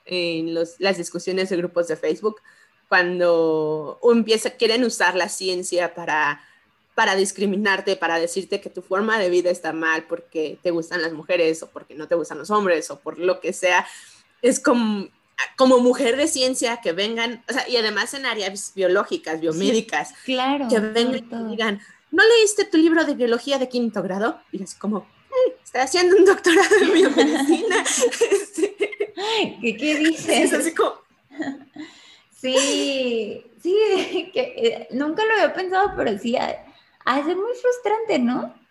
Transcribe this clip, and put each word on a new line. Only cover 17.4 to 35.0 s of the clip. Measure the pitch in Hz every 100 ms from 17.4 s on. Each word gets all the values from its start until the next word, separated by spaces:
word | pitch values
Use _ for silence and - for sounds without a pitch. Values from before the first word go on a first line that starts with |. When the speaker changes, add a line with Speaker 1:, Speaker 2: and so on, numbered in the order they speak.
| -
Speaker 1:
o |
sea, | 240 -
y | 233
además | 220 208 220 277
en | 269
áreas | 220 190 196 - 196
biológicas, | 180 190 214 170 - 160
Speaker 2:
Sí, |
Speaker 1:
biomédicas, | 160 160 196 226 220 151 - - -
Speaker 2:
claro, | 254 262 285 254
Speaker 1:
que | 220
vengan | 214 220 240 262 -
Speaker 2:
todo, |
todo. | 233 226
Speaker 1:
y |
digan, | 226 226 202 - - _
"¿No | 320 427 466
leíste | 427 - 392
tu | 320
libro | 330 330 294
de |
biología | 233 240 233 277 277
de | 254
quinto | 247 233 208
grado?". | 185 190 226 330 _
Y | 190
es | 190 -
como, | 196 208 - _ _
"Ay, | 508 508 -
estoy | - -
haciendo | 269 359 359 381
un | 359
doctorado | 392 359 330 370 403
en | 359
biomedicina". | 359 381 - 285 302 277 330 453 359 -
Speaker 2:
<laughs> | - 494 - 466
Speaker 1:
Este, | 381 349 - 392 - 415 - - - 403 453 359 -
Speaker 2:
¿Qué, | 226 214
qué | 302 302 311 320
Speaker 1:
sí, | - 240
es | 294
así | 302 339
Speaker 2:
dices? | 320
Speaker 1:
como | 392 - _ _ _ 277 277 277 - - 311 - - - _
Speaker 2:
Sí, | _ 254 262 277 294 285 269 247 233 208 - - _
sí, | 339 403 427 370 - - 330
<laughs> |
que, | - 247 -
eh, | 233 - -
nunca | 240